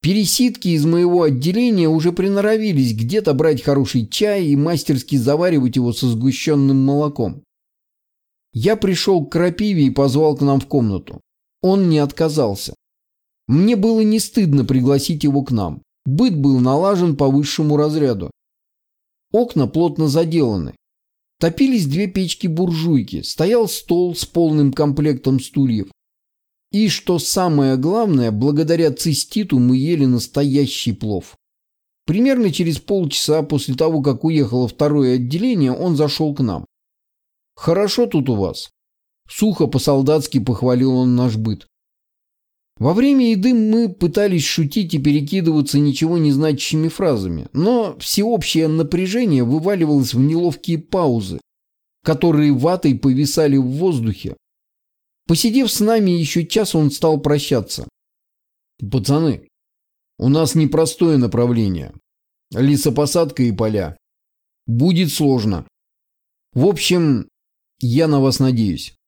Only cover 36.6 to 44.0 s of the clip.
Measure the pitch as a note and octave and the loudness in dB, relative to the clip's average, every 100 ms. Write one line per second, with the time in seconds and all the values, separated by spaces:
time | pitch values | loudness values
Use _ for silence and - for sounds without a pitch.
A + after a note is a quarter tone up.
36.6 | - _ _ _ _ _ _ _ _ _ | -10 _ _ _ _ _ _ _ _ _
37.6 | - E3+ G3+ A3 A#3 E3+ C3+ A2 F#2 D2 | -2 0 0 0 0 0 -2 -2 -2 -6
38.6 | - _ _ _ _ _ _ - G#3+ F#3 | -16 _ _ _ _ _ _ -2 -2 0
39.6 | D3 C3+ - C#3 C3+ D#3 D3 C3+ G#2 A#2 | 0 0 0 2 2 0 0 -2 -2 -2
40.6 | B2+ B2 C3 B2+ B2+ B2 B2+ A2 A2 G#2 | 0 2 2 2 2 2 0 -2 -4 -6
41.6 | - _ _ _ _ _ _ _ _ _ | -12 _ _ _ _ _ _ _ _ _
42.6 | _ _ A#2+ F#3 C#4 C#4 A#3+ A3 G#3+ A#3+ | _ _ 0 2 4 4 2 2 2 2
43.6 | A3 A3 A#3 F3+ | 2 2 0 -2